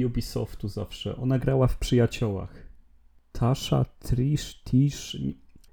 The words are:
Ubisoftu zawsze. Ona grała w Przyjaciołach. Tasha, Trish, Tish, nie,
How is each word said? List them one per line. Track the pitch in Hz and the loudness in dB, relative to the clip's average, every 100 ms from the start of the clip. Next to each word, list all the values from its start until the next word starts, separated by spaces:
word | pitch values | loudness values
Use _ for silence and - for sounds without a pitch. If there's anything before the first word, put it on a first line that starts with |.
| 127 | 2
Ubisoftu | 120 - 117 110 - 104 | -2 -4 -6 -8 -8 -8
zawsze. | 104 - - 104 - | -6 -8 -8 -8 -4
Ona | 123 131 | 0 2
grała | 139 135 127 | 2 4 4
w | - | 2
Przyjaciołach. | - 123 117 - 113 95 95 - - - - - _ - _ | 2 4 4 2 -4 -2 -6 -12 -20 -20 -20 -20 _ -20 _
Tasha, | - 120 131 - 139 131 - | 0 0 0 0 0 0 -4
Trish, | - 123 131 147 - - | -2 0 2 0 -4 -12
Tish, | - 127 143 - - | 2 4 4 0 -8
nie, | 147 135 - - - - | -6 -6 -6 -14 -20 -20